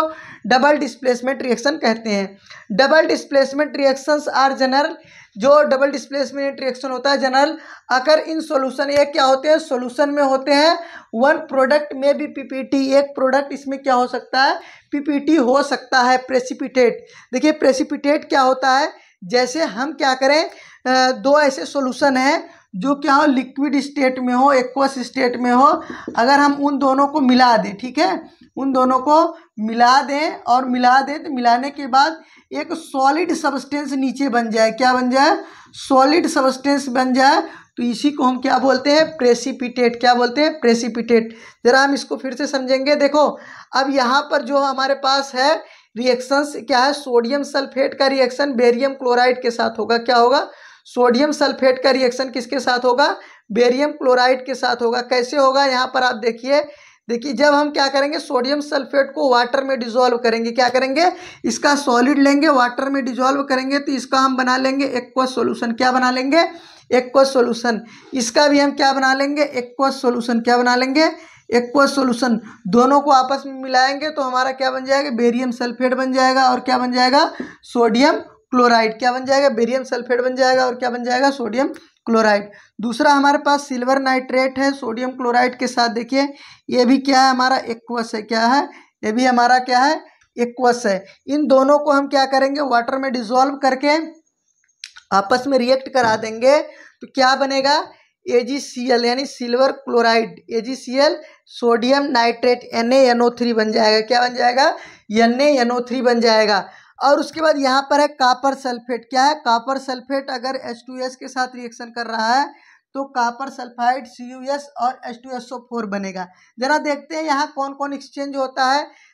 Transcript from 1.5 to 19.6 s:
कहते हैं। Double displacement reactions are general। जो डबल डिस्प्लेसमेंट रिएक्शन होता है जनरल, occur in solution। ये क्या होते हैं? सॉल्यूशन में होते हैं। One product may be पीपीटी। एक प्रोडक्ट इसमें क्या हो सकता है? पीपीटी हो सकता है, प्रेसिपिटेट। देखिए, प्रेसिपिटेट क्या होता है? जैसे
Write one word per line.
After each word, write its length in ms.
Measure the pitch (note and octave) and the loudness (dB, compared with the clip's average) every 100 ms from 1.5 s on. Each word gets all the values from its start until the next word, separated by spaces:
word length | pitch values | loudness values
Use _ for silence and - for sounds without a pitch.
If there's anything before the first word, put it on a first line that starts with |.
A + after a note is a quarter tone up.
| A3+ C#4+ D#4 | -2 -2 -2
कहते 320 | B3+ A3 A3 | -2 -2 -2
हैं। 680 | G3+ F#3+ - _ - _ F#3+ | -4 -4 -10 _ -20 _ 0
Double 320 | C4 D#4 E4 | 4 4 4
displacement 680 | D#4+ - C#4 C4+ C#4 D4 C#4+ | -2 0 0 0 -2 -4 0
reactions 480 | C#4 C4+ - D4+ C#4+ - | 0 0 -2 -2 0 0
are 200 | C4+ C4+ | 0 2
general। 320 | C4 C4 D#4 E4+ - - - - | 0 0 -2 -6 -18 -20 -20 -2
जो 260 | B3 D4 | 4 4
डबल 280 | D4 C4 C#4 | 4 2 0
डिस्प्लेसमेंट 680 | C#4 - C#4 B3 C4+ C#4 C4+ | -2 -8 -6 -6 -4 -6 -6
रिएक्शन 320 | C4+ B3+ C4+ | -8 -6 -8
होता 200 | B3+ C4 | -4 -2
है 60 | C#4 | 0
जनरल, 380 | C4 C4 D4 D#4+ - - _ | 0 2 0 -2 -14 -20 _
occur 240 | B3+ B3+ D#4 D#4+ | 0 4 2 2
in 160 | D#4+ - | -6 -4
solution। 440 | D4+ C4 - C#4 | -4 -4 -4 -2
ये 160 | C#4+ C#4+ | 0 0
क्या 160 | D4+ | 2
होते 260 | C4+ C4 D4+ | 2 2 2
हैं? 100 | D#4+ | 0
सॉल्यूशन 500 | D#4 B3 B3 B3 C#4+ | 0 -6 -6 -2 -2
में 140 | C#4+ | 2
होते 300 | C#4 C4+ C4+ | 0 0 0
हैं। 240 | C#4+ D#4 E4+ - - - A3+ | 2 2 0 -6 -20 -10 0
One 280 | C4+ D#4+ - | 2 2 -2
product 420 | C4 C4 D4 D4 C4+ | -2 2 2 0 -4
may 200 | C#4 C#4+ | 0 0
be 160 | D4 | -4
पीपीटी। 520 | B3+ C4+ C4+ B3+ C#4 C4+ | -10 -10 -10 -2 -2 2
एक 220 | C4+ C#4 C#4+ | 2 2 -2
प्रोडक्ट 380 | C4 C4+ C#4+ | 0 0 -2
इसमें 280 | C4+ - C4+ | -10 -10 -8
क्या 100 | C4+ | 0
हो 140 | B3+ B3 | 0 0
सकता 360 | B3 - C4 | -4 -4 0
है? 160 | C#4 F4 - - _ | 0 0 -8 -20 _
पीपीटी 440 | C#4+ C#4+ C#4+ C#4+ D#4+ | -8 -2 -2 2 2
हो 240 | A#3+ C4 C#4 | 4 2 0
सकता 360 | B3 - C4 | -4 -2 0
है, 160 | B3 B3+ B3+ | 2 2 0
प्रेसिपिटेट। 800 | B3+ B3+ C#4 C4 B3+ A#3+ - - - _ | -4 -4 -8 -4 2 2 0 -12 -20 _
देखिए, 180 | B3 D4 | -2 0
प्रेसिपिटेट 760 | D4+ C#4+ - C#4+ D4 C#4+ D4+ - | 2 2 2 -2 -4 -2 -2 0
क्या 120 | D4 | 2
होता 360 | C4 C4 C4 C4 | 2 2 2 2
है? 140 | D#4+ - _ _ F3+ | 0 -6 _ _ -4
जैसे 380 | A#3+ B3+ D4 | -2 -2 -2